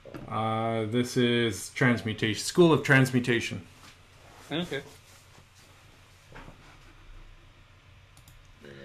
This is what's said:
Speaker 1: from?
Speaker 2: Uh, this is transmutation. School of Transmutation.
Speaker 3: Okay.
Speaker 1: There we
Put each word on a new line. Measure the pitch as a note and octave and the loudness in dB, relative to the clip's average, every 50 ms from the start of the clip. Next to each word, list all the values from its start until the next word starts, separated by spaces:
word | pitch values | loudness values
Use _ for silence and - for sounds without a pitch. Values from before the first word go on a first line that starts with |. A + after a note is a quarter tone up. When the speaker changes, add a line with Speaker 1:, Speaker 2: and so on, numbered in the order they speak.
| - - - - - | -18 -18 -16 -16 -12
Speaker 1:
from? | - G#2+ | -8 -6
Speaker 2:
Uh, | A2 A2 A2+ A2 A2+ A2+ A2+ A2+ A2+ A2 | -4 -4 -2 -2 -2 -2 -2 -2 -2 -2
this | G#2 A2+ B2 B2 B2 - | -2 0 -2 -2 0 0
is | C3 A#2+ A#2+ A#2+ A#2+ A#2 A2+ G#2 - - - | 0 2 2 2 2 0 0 -2 -6 -10 -10
transmutation. | - - C#3 B2 A#2+ G#2+ - A2 G#2 - A#2 A2 G2+ - - | -2 2 2 2 2 2 -2 -6 -4 -2 -2 -2 -2 -4 -6
School | - - F3+ F3 E3 D3+ | -2 4 6 6 6 6
of | C3 - | 4 4
Transmutation. | - C#3 C3 C3 C3 C3 B2 B2 B2 A#2 A#2 G#2+ - A2+ G2 - - - - - - - - - - - - - - - - - - | 4 6 6 6 4 2 0 0 2 0 -2 -2 -4 -8 -10 -14 -16 -20 -20 -20 -20 -20 -20 -20 -20 -20 -20 -20 -20 -20 -20 -14 -8
Speaker 3:
Okay. | D3 E3 F3 - D3+ C3+ - - - - - - - - - - - - - _ _ - - - - - - - - - - - - - - - - - - - - - - - - - - - - - - - - - - - - - - - - - - - - - - - - - - - - - - - - - - - - - - | -8 -6 -6 -6 -8 -10 -10 -12 -20 -20 -20 -20 -20 -20 -20 -20 -20 -20 -20 _ _ -20 -20 -20 -20 -20 -20 -20 -20 -20 -20 -20 -20 -20 -20 -20 -20 -20 -20 -20 -20 -20 -20 -20 -20 -20 -20 -20 -20 -20 -20 -20 -20 -20 -20 -20 -20 -20 -20 -20 -20 -20 -20 -20 -20 -20 -20 -20 -20 -20 -20 -20 -20 -20 -20 -20 -20 -20 -20 -20 -20 -20 -20
Speaker 1:
There | C#2+ C#2 | -20 -20
we | C#2 C#2 | -20 -20